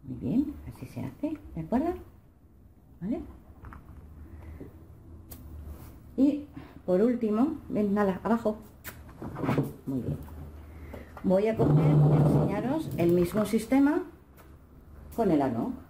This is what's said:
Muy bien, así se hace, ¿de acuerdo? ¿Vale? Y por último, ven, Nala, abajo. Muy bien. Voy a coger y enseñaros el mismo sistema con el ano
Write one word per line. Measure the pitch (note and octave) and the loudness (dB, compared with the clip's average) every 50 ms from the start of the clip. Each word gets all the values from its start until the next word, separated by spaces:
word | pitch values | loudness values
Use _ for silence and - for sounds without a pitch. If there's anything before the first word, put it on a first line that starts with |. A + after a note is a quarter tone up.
| - | -10
Muy | C3 B2+ A#2 | -10 -10 -6
bien, | B2+ C#3+ E3 B3 D4+ D4+ C#4+ - - | -4 0 2 2 0 0 -4 -12 -14
así | - - - - | -14 -14 -14 -14
se | - - B2 | -12 -10 -8
hace, | - - - - - D#4 D#4+ - - - - | -8 -10 -8 -6 -6 -6 -6 -8 -12 -12 -10
¿de | E3 | -10
acuerdo? | D#3+ D#3+ A3 B3 D#4 E4+ F#4 F4+ - - - - _ - _ _ - - - - - - - - - - - - | -6 -2 0 0 0 0 -4 -6 -8 -16 -20 -20 _ -20 _ _ -20 -20 -20 -20 -20 -20 -20 -20 -20 -20 -18 -12
¿Vale? | E3 G3 C4 F4 D4 - - - - - - - - - - - - - - - - - - - - - - - - - - - - - - - - - - - - - - - - - - - - - - - - - - - - - - - - - - | -6 -6 -6 -6 -6 -12 -16 -20 -20 -20 -20 -20 -18 -18 -18 -18 -20 -20 -20 -20 -20 -20 -20 -20 -20 -18 -18 -18 -16 -16 -16 -16 -18 -18 -18 -20 -20 -20 -20 -20 -20 -20 -20 -20 -20 -20 -20 -18 -18 -18 -16 -16 -16 -16 -16 -16 -16 -18 -20 -20 -20 -12 0
Y | - C4 D4 C#4 D4 - - - - - - - - - | 4 4 4 4 0 -6 -12 -16 -16 -16 -16 -18 -14 -2
por | - F3+ F#3 | 0 4 4
último, | G#3+ B3 B3 A#3 A3+ G#3+ G#3 G#3+ B3+ D#4+ D#4+ - - - | 4 4 4 2 0 0 2 4 2 2 2 -4 -10 -6
ven, | - - G#3+ G3+ G3 | -2 0 0 2 2
Nala, | G#3 G#3 G3 F#3 F3+ - | 2 2 2 0 -2 0
abajo. | - A3+ A#3 - G#3+ G#3+ - - - - - - - - - - - - - - - - - - C3+ - - C3+ - - - - | 0 0 0 0 -2 -4 -4 -10 -20 -20 -16 -16 -16 -16 -16 -18 -18 -16 -12 -12 -12 -8 -4 -2 0 2 0 0 -2 -6 -10 -8
Muy | - C#3 B2+ | -6 -4 -4
bien. | G#2+ G2+ D3 - - - - - - - - - - - - - - - - - - - - - - | -2 -4 -4 -6 -6 -12 -14 -14 -14 -14 -16 -18 -18 -18 -18 -18 -16 -14 -14 -16 -16 -16 -18 -4 0
Voy | F#3+ F#3 F#3+ G#3 | 2 2 4 4
a | A3 A3 | 2 2
coger | A3 - D3 D3 D#3 - | 2 4 4 6 6 6
y | D3+ D3+ D3+ - - - - - | 6 6 6 6 6 6 6 6
enseñaros | - D3 C#3+ D3+ - G3 - - A#3+ C#4+ D#4+ D#4+ - - - | 4 4 4 2 2 0 -2 -2 -2 -2 -2 -4 -4 -2 0
el | E3+ E3+ F3 | 2 4 4
mismo | F3+ F3 F3 - G#3+ G#3+ | 4 2 2 0 -2 -2
sistema | G3+ - A3+ A3 - B3+ C4+ C#4 C#4+ D#4 F4+ F#4 - - - - - - - - - - - - - - - - - - - - - - | 0 0 -2 0 2 4 4 4 4 4 0 -2 -6 -14 -20 -20 -20 -20 -20 -20 -20 -20 -20 -20 -20 -20 -20 -20 -20 -20 -20 -18 -12 -2
con | - A#3 F#3+ | 0 2 4
el | D#3+ D3 | 4 4
ano | C#3 C3 A2+ A2+ C3+ B3+ - - - - | 4 2 0 -2 -2 -4 -4 -8 -12 -18